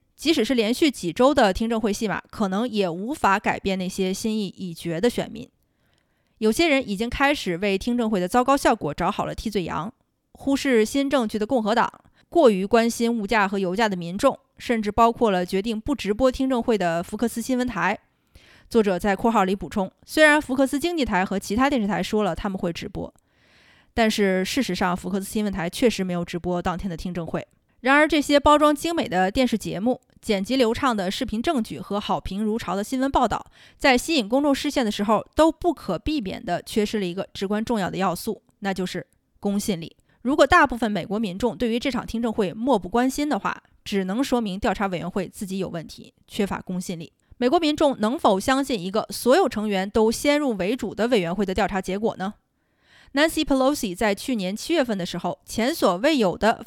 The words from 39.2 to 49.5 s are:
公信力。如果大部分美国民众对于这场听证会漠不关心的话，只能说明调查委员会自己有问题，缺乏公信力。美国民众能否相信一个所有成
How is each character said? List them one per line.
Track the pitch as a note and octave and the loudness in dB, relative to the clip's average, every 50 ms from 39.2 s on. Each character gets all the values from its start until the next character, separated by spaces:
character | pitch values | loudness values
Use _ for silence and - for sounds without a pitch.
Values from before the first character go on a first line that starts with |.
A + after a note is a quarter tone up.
| _ _ _ _ | _ _ _ _
公 | - G3+ G3+ G#3 | -4 -2 -2 -2
信 | - G#3+ F#3 - | -2 -2 -4 -4
力。 | D3+ - - _ _ _ _ _ | -6 -12 -16 _ _ _ _ _
如 | - B3 D4+ | -4 0 4
果 | E4 D4 | 4 6
大 | C#4 F4+ E4+ D4 | 6 6 6 6
部 | - A#3+ | 4 2
分 | A3 B3 G#3+ | -2 -4 -2
美 | G#3 E3+ - | -2 -4 -4
国 | - F#3+ | -4 -4
民 | A3 A#3 F#3 F3 | -4 -4 -4 -4
众 | G3 - - F3+ | -2 -4 -4 -2
对 | - B3 A3+ | -2 -2 -2
于 | A3+ B3 | -2 -2
这 | - C#4 | -2 -2
场 | A#3 G#3+ - | -2 -4 -4
听 | - - A3+ | -6 -4 -4
证 | A#3 A3+ | -4 -2
会 | G#3 A#3 G3 E3 C3+ | 0 -2 -2 -2 -4
漠 | G#3+ A#3 C#4 A#3+ | -2 0 2 2
不 | G3 F3+ F3+ | 0 0 0
关 | A#3 A#3 B3+ C4+ | 0 0 0 0
心 | - C#4+ D4 D4+ | 0 -2 -2 -2
的 | A#3+ G3 | -2 -2
话， | - - - - - _ _ _ - | -2 -4 -6 -8 -12 _ _ _ -8
只 | - G#3 G3 F#3+ | -4 -4 -2 -2
能 | F#3 G3 B3 | -2 -2 -2
说 | C#4 - C4 A#3+ | -2 0 0 0
明 | A3+ G3+ F#3 G#3+ | -2 -2 -4 -2
调 | - A3 F#3+ | -2 -2 -2
查 | - G3 | -2 -2
委 | F#3+ F3+ D#3 | -4 -4 -4
员 | - F#3 | -6 -6
会 | - G3+ F3 | -4 -4 -6
自 | - - - G#3+ | -6 -8 -12 -10
己 | F3+ F#3+ | -8 -6
有 | G3 F3+ - | -6 -6 -6
问 | F3 E3 D3+ | -8 -10 -10
题， | - - - - - _ _ _ | -12 -16 -20 -20 -20 _ _ _
缺 | - - - G3 | -10 -4 -4 -4
乏 | - G3 - | -4 -4 -8
公 | - - F3+ F3+ | -8 -8 -8 -8
信 | - - F3 E3 | -6 -8 -10 -10
力。 | D#3 - _ _ _ - - | -12 -16 _ _ _ -14 -4
美 | - A#3+ | -2 0
国 | B3 D#4 | 2 2
民 | F4+ E4+ D4 D4+ | 2 2 2 2
众 | C#4+ D#4+ C#4 B3 F#3+ | 2 2 2 2 2
能 | G#3+ A3 C4+ - | 0 -2 0 2
否 | - A#3 F#3+ | 2 2 2
相 | F#3+ - C4+ C4 C#4 | 2 2 0 0 0
信 | C#4 D4 B3 | 0 -2 -4
一 | F#3 E3+ F#3+ | -4 -4 -4
个 | F#3+ A3 - - | -4 -4 -4 -4
所 | - - - A#3+ C#4 | -6 0 4 4 6
有 | F#4 F#4+ | 6 4
成 | B3 | 2